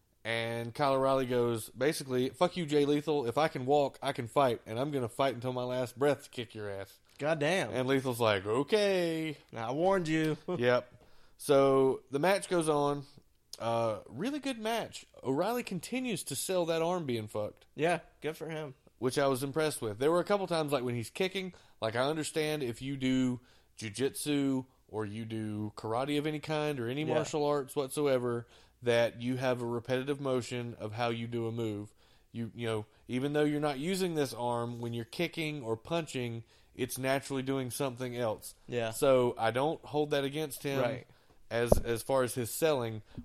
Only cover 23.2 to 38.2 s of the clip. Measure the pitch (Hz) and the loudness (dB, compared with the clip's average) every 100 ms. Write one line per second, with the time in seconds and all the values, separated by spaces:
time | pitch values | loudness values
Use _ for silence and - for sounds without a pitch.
23.2 | 127 123 - - _ - 110 104 135 - | 2 0 -8 -20 _ -10 -10 -2 -2 -2
24.2 | 147 143 139 135 127 _ _ 104 107 107 | -2 0 2 0 -4 _ _ -6 -6 -6
25.2 | 113 110 107 104 107 - 110 113 147 147 | -6 -6 -4 -4 -6 -6 -2 -2 0 0
26.2 | 151 151 151 156 151 143 117 139 151 156 | -2 -4 -4 -2 0 -2 -2 -2 0 0
27.2 | 151 156 147 147 131 147 131 - 143 127 | 0 0 2 0 -2 -4 -4 0 2 4
28.2 | 123 120 117 - - _ 120 117 117 117 | 2 -2 -4 -18 -20 _ 2 4 4 2
29.2 | 120 127 131 123 120 120 120 131 135 139 | -4 -2 0 0 -2 -4 -2 -2 0 -2
30.2 | 139 127 117 123 120 110 110 107 120 117 | 0 0 0 -6 -6 -8 -8 -2 -2 -2
31.2 | 117 117 113 117 113 104 104 _ _ - | -4 -4 -2 -2 -2 -4 -8 _ _ -20
32.2 | _ 120 113 - 117 110 104 _ - 123 | _ -8 -8 -6 -4 -4 -6 _ -6 -2
33.2 | 143 147 151 147 151 131 160 190 185 160 | 0 2 2 2 -2 -2 -2 0 0 0
34.2 | 135 113 120 120 117 120 117 117 113 - | -2 -2 -2 0 -2 -4 -6 -4 -6 -4
35.2 | 165 160 156 151 113 110 - 170 156 131 | -4 -2 -6 -4 -4 -4 -2 -4 -4 -4
36.2 | 120 117 - - - - 123 123 131 135 | -4 -6 -12 -20 -20 -6 -6 -2 0 0
37.2 | - 139 131 135 127 - 139 120 127 123 | 0 -4 -2 -2 -2 -4 -4 -4 -6 -2